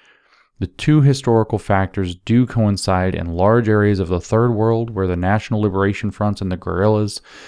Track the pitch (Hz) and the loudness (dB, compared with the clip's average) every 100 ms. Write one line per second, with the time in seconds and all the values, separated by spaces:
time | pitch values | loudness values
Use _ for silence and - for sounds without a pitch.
0 | _ _ _ _ _ - 92 - - 151 | _ _ _ _ _ -10 -10 -4 2 4
1 | 139 135 - 113 107 104 - 98 95 - | 4 2 2 0 0 -4 -2 -2 0 -4
2 | 92 87 - 117 123 117 107 98 - 92 | -6 -6 0 0 2 0 0 0 0 0
3 | 92 85 85 85 98 120 107 107 104 98 | 0 -4 -6 0 2 2 2 2 2 0
4 | 87 87 - 113 120 107 110 113 117 104 | -2 -4 -2 0 0 0 0 0 -2 -4
5 | 95 87 90 107 - 110 104 95 98 101 | -2 -2 0 -2 -2 -2 0 0 0 -2
6 | 104 - 104 98 98 90 90 87 104 107 | -6 -4 -4 -2 -6 -6 -4 0 2 2
7 | 104 - - - | -2 -6 -18 -20